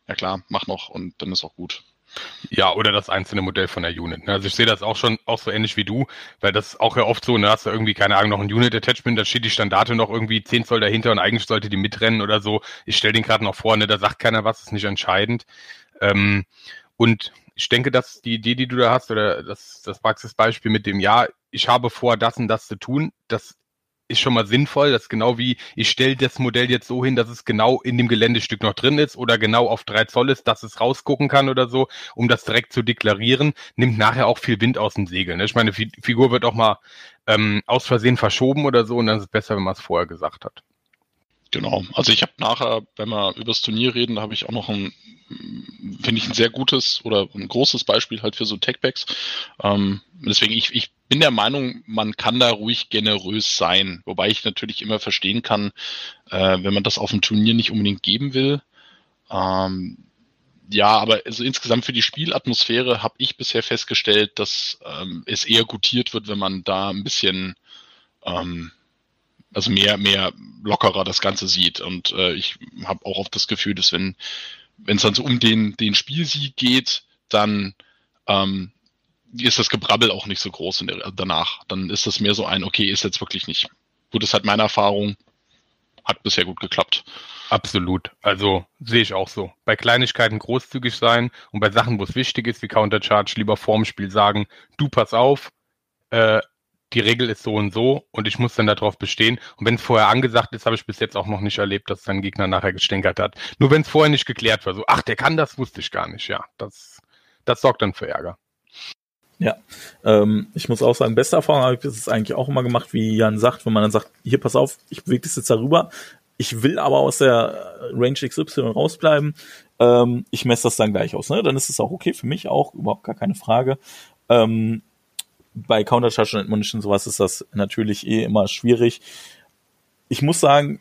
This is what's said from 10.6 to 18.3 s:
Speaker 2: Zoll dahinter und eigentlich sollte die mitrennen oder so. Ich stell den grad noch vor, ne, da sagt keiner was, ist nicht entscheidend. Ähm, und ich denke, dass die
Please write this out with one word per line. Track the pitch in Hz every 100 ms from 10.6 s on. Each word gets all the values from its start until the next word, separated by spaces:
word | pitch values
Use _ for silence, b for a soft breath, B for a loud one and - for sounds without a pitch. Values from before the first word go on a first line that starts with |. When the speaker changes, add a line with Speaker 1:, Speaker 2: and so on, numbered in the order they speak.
Speaker 2:
Zoll | 113 117
dahinter | 107 110 117
und | 104
eigentlich | 95 113 -
sollte | 110 104
die | 98
mitrennen | 98 - 113 113
oder | 101 107
so. | 104 104 B B B
Ich | 107
stell | 110
den | 113
grad | 110 110
noch | 104
vor, | 95 110 110
ne, | 107
da | 104
sagt | 101 -
keiner | 120 113
was, | 107 110
ist | -
nicht | 104
entscheidend. | 104 98 - 92 107 120 - B B B B -
Ähm, | 101 101 101 101 92 B B B B -
und | 117 110 - _ b
ich | - -
denke, | 120 131
dass | 127 - -
die | 123